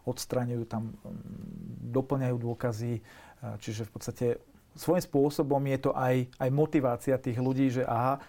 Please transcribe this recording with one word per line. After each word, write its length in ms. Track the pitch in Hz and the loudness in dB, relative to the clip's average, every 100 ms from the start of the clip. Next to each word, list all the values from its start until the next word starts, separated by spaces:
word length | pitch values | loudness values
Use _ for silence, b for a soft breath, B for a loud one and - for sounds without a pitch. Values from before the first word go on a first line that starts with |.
odstraňujú 600 | - 127 - 127 123 120 113 | -6 -4 -2 0 0 -2 -2
tam, 260 | 113 110 | -4 -4
mm, 1000 | - - - - - - 50 - 120 120 | -8 -12 -12 -10 -12 -12 -12 -12 -10 -2
doplňajú 440 | 127 131 139 127 123 | -2 0 0 0 0
dôkazy, 560 | 117 117 123 107 120 117 B B B - | -2 -2 -2 -2 -4 -4 B B B -14
a, 160 | 113 107 | -12 -10
čiže 280 | - 107 | -8 -8
v 80 | - | -8
podstate 340 | - - - 123 120 - - _ | -8 -10 -2 0 0 -6 -20 _
svojím 320 | - - 180 | -6 2 2
spôsobom 560 | - 143 143 147 147 139 | 2 4 4 2 2 2
je 180 | 139 135 | 2 2
to 120 | - | 2
aj, 360 | 135 127 127 127 - | 2 2 2 0 -2
aj 100 | 131 | 0
motivácia 680 | 139 151 156 127 120 - 127 | 2 2 2 2 0 0 0
tých 200 | 131 117 | 0 0
ľudí, 320 | 127 131 135 | 0 4 2
že 140 | 123 | 2
aha, 400 | - 117 127 139 | 0 2 2 0